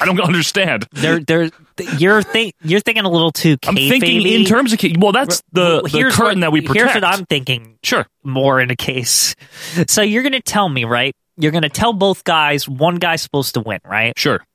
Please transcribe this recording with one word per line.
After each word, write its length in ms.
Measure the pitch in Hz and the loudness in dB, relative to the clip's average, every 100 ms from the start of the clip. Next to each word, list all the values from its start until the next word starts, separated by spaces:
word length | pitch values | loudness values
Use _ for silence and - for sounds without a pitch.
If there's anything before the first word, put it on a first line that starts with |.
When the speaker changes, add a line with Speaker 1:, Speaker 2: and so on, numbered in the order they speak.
Speaker 1:
I 60 | 165 | 0
don't 140 | 185 | 0
understand. 680 | 180 175 147 202 185 113 95 | 0 0 0 0 0 -2 -6
Speaker 2:
they're, 260 | 143 151 165 | -4 -2 0
they're, 300 | 151 165 165 - _ - | 0 0 -2 -6 _ -12
th-, 240 | 180 147 | -6 0
you're 220 | 180 214 | 4 4
thi-, 320 | - 220 220 - | 2 -2 -4 -6
you're 160 | 160 196 | -2 0
thinking 240 | 233 220 | 0 -2
a 60 | 196 | 0
little 220 | 170 165 | 0 0
too 240 | - 165 139 - | 0 2 2 0
Speaker 1:
I'm 80 | |
thinking 460 | 190 139 254 220 233 | 0 2 2 2 2
Speaker 2:
kayfabe-y. 80 | 202 220 | 2 2
Speaker 1:
in 40 | |
terms 280 | 190 233 269 | 4 2 2
of 60 | 220 | 0
kay-, 160 | 190 170 | 0 2
well, 140 | 202 | 2
that's 300 | 214 277 180 - | 2 0 -4 -4
Speaker 2:
Well, 300 | 175 175 160 | 0 2 0
Speaker 1:
the, 60 | - | 0
Speaker 2:
here's 260 | 147 262 208 | 0 2 2
Speaker 1:
the 60 | |
curtain 160 | 220 196 | 2 0
Speaker 2:
what, 60 | 165 | 2
Speaker 1:
that 60 | |
we 80 | 151 | 0
protect. 320 | 160 208 247 | 2 2 2
Speaker 2:
here's 20 | |
what 100 | 220 | 2
I'm 220 | 185 196 180 | 0 -2 -2
thinking 500 | 147 131 123 113 113 | -4 -2 -6 -8 _
Speaker 1:
Sure. 240 | - 233 - _ | -4 -4 -4 _
Speaker 2:
more 380 | 143 131 135 131 | -6 0 2 2
in 100 | 123 | 0
a 60 | 120 | -2
case. 580 | - 131 120 - - - - - - 170 165 | -6 -4 -2 -2 -2 -6 -16 -18 -6 -4 0
So 120 | - | 2
you're 200 | 214 220 | 2 0
gonna 180 | 269 262 | 0 -2
tell 280 | - 208 190 | -2 0 0
me, 160 | 131 | -2
right? 300 | 113 120 135 - _ - | 0 0 -2 -6 _ -4
You're 160 | 156 | 0
gonna 160 | 165 151 | 0 -2
tell 240 | - 233 | 0 -2
both 300 | 202 196 185 | 2 0 0
guys 460 | - 165 147 147 143 | 0 2 2 0 -4
one 280 | 131 160 175 | -2 0 0
guy's 240 | 175 160 | -2 -2
supposed 340 | - 143 127 | -4 -4 -2
to 60 | 123 | -4
win, 200 | 110 95 | -4 -8
right? 320 | - 101 117 - | -4 -2 -2 0
Speaker 1:
Sure. 280 | 151 104 - | -2 -2 -4